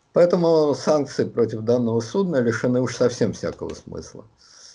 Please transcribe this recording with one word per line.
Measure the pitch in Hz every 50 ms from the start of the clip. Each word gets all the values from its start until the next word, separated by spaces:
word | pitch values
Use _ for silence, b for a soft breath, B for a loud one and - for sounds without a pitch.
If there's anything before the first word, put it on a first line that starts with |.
| _ _
Поэтому | _ - 175 175 196 180 170 165 165 156 151 147 131
санкции | - - 160 151 151 135 131 - - 120
против | - - 117 117 110 117 110
данного | 110 113 120 123 120 113 113 117
судна | 113 - - 196 196 180 160
лишены | 131 120 117 110 113 - 127 123 123
уж | 127 113 -
совсем | - 123 120 123 - 120 98
всякого | 85 - - 82 76 - 82 82 80
смысла. | - - 87 85 82 78 - - - - - B B B B B B B B